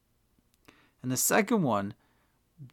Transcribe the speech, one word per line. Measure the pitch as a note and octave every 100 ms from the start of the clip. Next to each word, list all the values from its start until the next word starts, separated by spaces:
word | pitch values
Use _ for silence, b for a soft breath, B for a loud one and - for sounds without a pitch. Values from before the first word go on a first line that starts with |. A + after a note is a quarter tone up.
| _ _ _ _ _ _ b b b b
And | B2+
the | B2+
second | - G#3 G#3 A3+
one | D3 G#2 G2+ - _ _ _ _ _ - C3